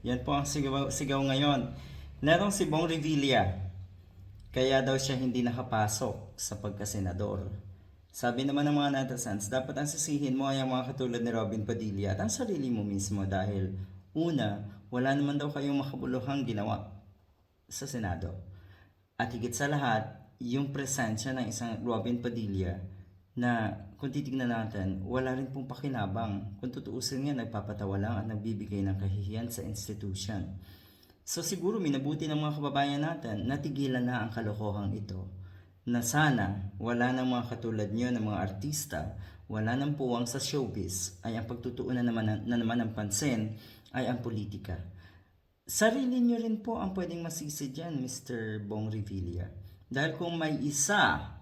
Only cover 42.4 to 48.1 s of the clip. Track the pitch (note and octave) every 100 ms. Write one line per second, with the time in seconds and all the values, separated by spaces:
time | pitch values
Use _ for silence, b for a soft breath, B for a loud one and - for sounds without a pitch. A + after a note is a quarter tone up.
42.4 | G#2+ A#2+ A2+ A#2+ A2 G#2+ G#2 - D3 A2+
43.4 | G#2+ G#2+ B B B D3 A#2+ A#2+ A#2+ G#2+
44.4 | G2+ G2+ - F2 - B B B B B
45.4 | _ _ - - A3 C4 B3+ B3+ A#3+ A#3
46.4 | A3+ G#3+ A3+ A3+ F#3+ F#3+ E3 E3+ E3 D#3+
47.4 | D3+ - C#3 C3 E3+ D3 B2+